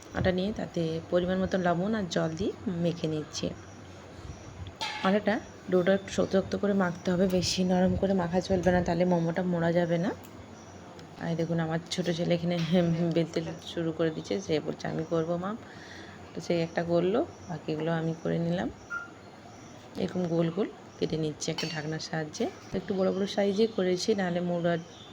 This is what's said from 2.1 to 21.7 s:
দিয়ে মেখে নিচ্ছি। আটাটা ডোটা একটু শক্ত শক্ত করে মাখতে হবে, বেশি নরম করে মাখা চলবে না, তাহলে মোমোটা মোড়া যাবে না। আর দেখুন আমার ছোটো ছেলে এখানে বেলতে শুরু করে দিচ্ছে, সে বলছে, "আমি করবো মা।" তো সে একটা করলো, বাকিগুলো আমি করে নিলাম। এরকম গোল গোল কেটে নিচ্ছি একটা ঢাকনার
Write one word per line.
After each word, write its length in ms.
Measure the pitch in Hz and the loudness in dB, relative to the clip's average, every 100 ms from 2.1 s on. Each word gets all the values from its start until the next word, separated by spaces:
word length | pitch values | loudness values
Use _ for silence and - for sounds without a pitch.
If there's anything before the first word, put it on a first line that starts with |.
| 170 165 160 | 0 0 0
দিয়ে 160 | 214 - 233 | -4 -2 -4
মেখে 400 | 170 170 170 156 | 0 0 2 -2
নিচ্ছি। 400 | 156 147 - 170 - - - - - - - - - - - - - - - | -2 -4 -4 -4 -6 -14 -18 -18 -18 -16 -16 -14 -14 -14 -14 -12 -8 -6 0
আটাটা 320 | 190 208 202 240 - - - | 2 2 2 0 -4 -12 0
ডোটা 220 | 180 175 | 4 4
একটু 180 | 196 196 | 2 2
শক্ত 200 | - 180 190 | 0 2 2
শক্ত 180 | 185 190 | 2 0
করে 180 | 104 | 2
মাখতে 340 | 196 180 170 - | 2 2 0 0
হবে, 140 | 175 190 | 4 4
বেশি 340 | 185 170 - | 4 2 2
নরম 300 | 185 180 185 180 | 4 6 4 4
করে 180 | 196 | 2
মাখা 260 | 196 170 180 | 2 2 2
চলবে 300 | 180 190 175 | 2 2 4
না, 80 | 180 | 4
তাহলে 200 | 175 170 180 | 4 4 4
মোমোটা 360 | 175 165 170 | 4 2 0
মোড়া 280 | 180 175 170 | 0 2 4
যাবে 260 | 170 170 170 | 4 4 2
না। 140 | 196 494 - - - - - - - - - - | 0 -4 -10 -18 -18 -18 -18 -18 -16 -16 -16 -6
আর 160 | 170 165 | -4 0
দেখুন 220 | 165 170 | 0 0
আমার 200 | 160 165 - | 0 -2 -2
ছোটো 200 | - 175 | -2 0
ছেলে 200 | 170 170 170 | 0 2 2
এখানে 200 | 170 175 156 180 170 165 170 | 2 0 4 4 6 4 4
বেলতে 260 | 170 160 170 165 165 - | 2 2 0 -4 -8 -8
শুরু 240 | 170 165 | -2 -2
করে 180 | 160 165 | 2 0
দিচ্ছে, 260 | 160 160 202 | 0 -2 -2
সে 120 | 190 151 | 0 0
বলছে, 260 | 160 151 160 | 0 -6 -4
"আমি 160 | 156 160 | -4 0
করবো 280 | 165 160 175 | 0 0 -2
মা।" 140 | 185 226 - - - - - - - | -2 -6 -10 -16 -16 -16 -16 -16 -12
তো 40 | 175 | -8
সে 120 | 170 170 | 0 2
একটা 200 | 165 170 | 2 0
করলো, 360 | 170 170 180 233 339 - - | 4 4 6 2 0 -4 -10
বাকিগুলো 420 | 160 - 156 160 | -8 -4 -2 0
আমি 220 | 165 165 160 | 0 0 -2
করে 140 | 170 165 | 0 0
নিলাম। 300 | 170 175 254 - - 1077 1077 - - - - - - - - - | 2 0 -2 -6 -8 -8 -8 -14 -20 -20 -18 -18 -18 -18 -12 -4
এরকম 240 | 190 185 175 | -4 -2 0
গোল 220 | 165 170 | 2 2
গোল 180 | 175 269 - - - | 0 -4 -4 -14 -4
কেটে 180 | 160 156 | -2 0
নিচ্ছি 300 | 156 147 - | -2 -4 -6
একটা 140 | 160 | -4
ঢাকনার 320 | 160 | -4